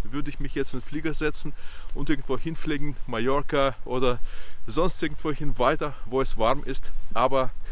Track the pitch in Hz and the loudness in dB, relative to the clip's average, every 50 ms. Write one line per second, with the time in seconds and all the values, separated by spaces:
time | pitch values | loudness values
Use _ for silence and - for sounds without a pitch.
0 | - 107 123 147 147 143 135 - 139 135 - 143 139 - - 123 - - 143 151 | -2 -2 -2 -2 -2 -2 -2 -4 -4 -4 -2 -2 -2 -2 -2 -2 -4 -4 -4 -2
1 | - 160 147 - 156 147 - - - 156 - - - - - - - - - 135 | -2 -2 -2 -2 -2 -2 -2 -2 -2 -2 -2 -2 -2 -4 -4 -4 -4 -4 -2 0
2 | 143 156 151 131 - - 131 127 - 165 165 - - 160 147 143 147 143 139 - | 0 0 0 0 0 0 0 0 -2 -2 -2 -2 -2 0 0 2 2 2 0 -2
3 | - - 120 110 117 131 139 143 139 - 151 143 139 135 117 - - - 127 127 | -2 -4 -2 -2 0 0 2 2 0 0 0 0 0 0 -2 -4 -6 -4 -2 0
4 | 131 123 123 123 - - - - - - - - - - 113 151 175 185 - - | 2 2 2 2 2 0 0 0 0 0 0 0 0 0 0 0 0 2 0 0
5 | 170 147 147 - - 156 139 - 151 143 - - 123 131 160 151 156 147 139 - | -2 -2 -2 -2 -2 -2 -2 2 2 2 4 4 2 0 0 0 -2 -4 -6 -6
6 | - 104 123 131 131 123 - - 110 117 139 143 127 127 131 - - - - - | -6 -4 -2 0 0 2 2 2 2 2 2 0 0 0 0 2 2 4 4 4
7 | - - - 110 123 131 131 131 131 - - - - - | 4 4 4 4 4 4 2 2 2 2 0 -2 -2 0